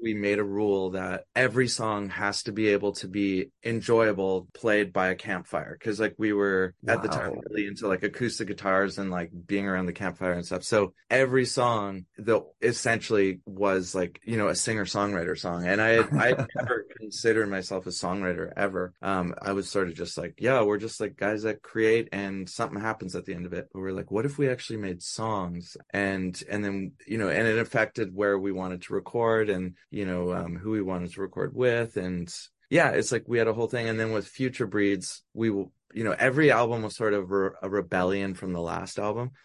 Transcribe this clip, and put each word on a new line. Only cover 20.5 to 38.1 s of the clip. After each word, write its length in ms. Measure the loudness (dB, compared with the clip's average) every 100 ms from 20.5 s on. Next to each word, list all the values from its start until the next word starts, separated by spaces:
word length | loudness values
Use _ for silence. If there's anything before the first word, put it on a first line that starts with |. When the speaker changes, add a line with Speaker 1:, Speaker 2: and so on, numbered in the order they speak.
| 4
Speaker 1:
we're 160 | 4 2
just, 240 | -2 -6
like, 160 | -6 -2
guys 260 | -2 0
that 180 | -2 -6
create 460 | -6 2 4 4 2
and 360 | -4 -4 -6 -8
something 300 | -6 -4 -4
happens 380 | -4 -4 -6 -8
at 80 | -8
the 80 |
end 120 | -8 -6
of 60 |
it." 160 | -8 -8
But 60 | -8
we're 120 | -6
like, 200 | -6 -4
"What 140 | -2 -2
if 120 | 0
we 100 | 0
actually 300 | -2 -6 -6
made 260 | -6 -8
songs?" 720 | -8 -6 -2 -2 -4 -6 -12 -18 -6
And, 520 | -2 0 0 -4 -6 -6
and 140 | -4
then, 300 | -2 -4 -6 -10 -6
you 100 | -2
know, 120 | 0
and 180 | 2 2
it 100 | 2
affected 560 | 2 0 0 0 -4
where 240 | 0 2 2
we 140 | 0
wanted 320 | -2 -4 -6
to 100 | -6
record 560 | -6 -2 0 4 4 2
and, 260 | 0 -4 -8 _
you 160 | -6 -2
know, 260 | -2 -2
um, 220 | -2 -4 -6
who 140 | -4
we 120 | -2
wanted 280 | -2 -4 -6
to 100 | -6
record 340 | -8 -4 -4 0
with. 420 | 2 2 0 -2
And 340 | -2 -4 -6 -10 -16 _ 0
yeah, 220 | 4 4
it's 200 | 4 2
like 160 | -2 0
we 120 | 2
had 80 | 2
a 60 |
whole 140 | 2 0
thing. 220 | 0 0
And 100 | 0
then 120 | 0
with 160 | -2 -4
Future 400 | -4 -2 -2 -2
Breeds, 560 | 2 4 2 -2 -12 _
we, 140 | -2 0
w-, 240 | 0 -4 _ _
you 100 | -4
know, 120 | -2 2
every 340 | 2 6 6
album 320 | 6 4 0
was 120 | -4 -2
sort 200 | 2 2
of 160 | 2
re-, 180 | 2 2 -2
a 60 | -2
rebellion 640 | -2 0 2 2